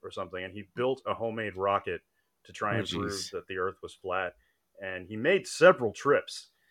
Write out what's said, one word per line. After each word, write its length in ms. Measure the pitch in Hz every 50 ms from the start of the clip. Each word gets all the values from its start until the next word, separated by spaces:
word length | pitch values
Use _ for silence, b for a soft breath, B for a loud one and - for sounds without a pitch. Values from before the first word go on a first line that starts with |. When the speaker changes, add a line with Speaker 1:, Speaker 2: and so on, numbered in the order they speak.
| -
Speaker 1:
or 80 | 95
something, 320 | - 104 95 87 90 92 92
and 120 | 95 92
he 100 | 104 101 - _
built 280 | 120 123 127 131 131 -
a 60 | 107 98
homemade 440 | 101 113 113 110 113 110 104 87
rocket 440 | 92 95 98 101 98 - 98 87 82 - _ _ _ _ _ _ _ _
to 80 | - -
try 240 | - 110 104 98
Speaker 2:
Oh, 20 | 98
Speaker 1:
and 100 | 92 -
prove 240 | 90 101 101 101 101
Speaker 2:
jeez. 180 | 95 - - -
Speaker 1:
that 140 | 87 - -
the 100 | 95 92
Earth 180 | 90 98 95 - -
was 100 | 85 -
flat, 380 | - - 92 90 95 92 87 - _ _ _ _ _ _ _ _ -
and 260 | 98 95 92 92 92
he 80 | 85 110
made 300 | 110 123 156 202 180 127
several 460 | - - - 151 180 185 135 123 104 -
trips, 560 | - - 139 143 - - - - - - - _ _ _ _